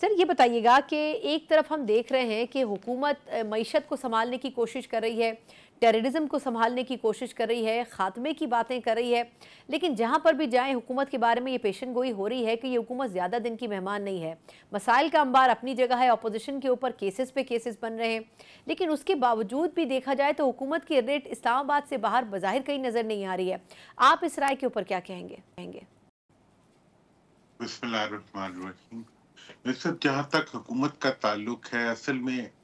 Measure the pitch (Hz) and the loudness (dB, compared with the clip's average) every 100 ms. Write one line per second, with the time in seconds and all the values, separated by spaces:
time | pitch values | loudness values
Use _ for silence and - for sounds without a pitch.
0 | 359 403 359 311 247 233 226 262 285 311 | 2 4 4 4 4 4 6 6 4 0
1 | 302 240 190 311 - 311 302 311 240 214 | -2 -2 -2 -2 2 2 4 -2 2 2
2 | 226 262 247 214 240 269 247 196 214 247 | 2 0 0 -2 -2 -2 -2 -2 -4 -2
3 | 285 - - - 220 220 220 311 294 269 | -2 -2 -4 -6 -2 -2 0 -2 -2 -4
4 | 254 226 233 247 262 240 226 254 - 226 | -2 0 0 -2 -6 -4 -4 -4 -6 -2
5 | 226 226 226 226 - - - _ 233 220 | -2 0 0 -2 -12 -20 -20 _ 4 6
6 | 240 285 302 294 269 226 233 247 247 254 | 2 0 0 0 -2 0 0 0 -4 -2
7 | 226 202 247 - 226 240 220 226 240 - | -2 -2 -6 -4 -2 0 0 0 -2 -4
8 | 190 196 269 311 302 233 233 247 226 220 | -4 -2 -4 -4 -2 0 0 -2 -2 0
9 | 240 240 240 - - - - 294 359 220 | 2 0 0 -8 -20 -20 -6 -2 0 0
10 | 226 302 320 285 302 247 269 254 - 254 | 2 4 4 4 2 2 2 0 -2 -2
11 | 269 262 233 233 262 247 214 190 262 247 | -2 2 2 2 0 -2 -2 -2 -4 -2
12 | 262 208 196 254 220 226 262 247 226 247 | -2 -2 -2 -2 0 -2 -2 -2 -2 -4
13 | 262 180 180 233 233 226 240 202 185 208 | -4 -2 -2 -2 -4 -6 -4 -4 -4 -4
14 | 202 190 160 165 - - _ 202 - 240 | -4 -4 -6 -10 -16 -20 _ -4 2 4
15 | 311 311 277 254 262 233 247 247 247 247 | 4 4 4 6 6 4 0 0 2 4
16 | 254 226 226 214 220 277 262 247 254 247 | 4 4 2 -4 -4 -4 0 0 0 -2
17 | 196 190 254 269 262 233 233 220 226 226 | -4 -2 -2 -2 -2 -2 -4 -6 -8 -4
18 | 226 226 220 - - - - 339 359 294 | -2 -2 -6 -18 -20 -14 -6 -2 0 0
19 | - 359 240 226 208 254 339 302 302 262 | 0 2 4 2 0 0 0 0 0 0
20 | 262 269 277 294 277 - 269 320 - 285 | 0 2 2 2 0 0 -2 -4 2 2
21 | 240 285 269 - 233 247 277 285 294 262 | 2 0 -4 -4 0 0 2 0 0 -2
22 | 208 233 240 196 185 233 262 285 262 226 | 0 0 0 -2 0 0 -2 -2 -2 -2
23 | 220 214 196 185 185 185 - - - - | -2 -4 -4 -2 -2 -4 -10 -20 -20 4
24 | 254 330 339 - 277 277 254 - 185 185 | 4 6 2 -2 -2 0 -2 -4 -4 -6
25 | 180 180 180 - - - 180 - 190 _ | -6 -12 -14 -16 -20 -16 -16 -16 -20 _
26 | _ _ _ _ _ _ _ _ _ _ | _ _ _ _ _ _ _ _ _ _
27 | _ _ _ _ _ - 113 - 120 113 | _ _ _ _ _ -12 -10 -8 -4 -4
28 | 107 107 95 101 95 90 95 92 _ 113 | -4 -6 -10 -10 -8 -8 -12 -14 _ -16
29 | 113 _ _ - - - 127 127 170 - | -16 _ _ -20 -20 -10 -8 -4 -4 -2
30 | 147 135 139 160 156 117 - 123 143 - | 0 0 0 -2 -4 -8 -8 -4 -2 -2
31 | 135 131 107 104 107 113 - 120 117 117 | -4 0 -2 -2 -4 -8 -6 -4 -2 -2
32 | - 131 127 127 113 - | -4 -4 -2 -4 -6 -14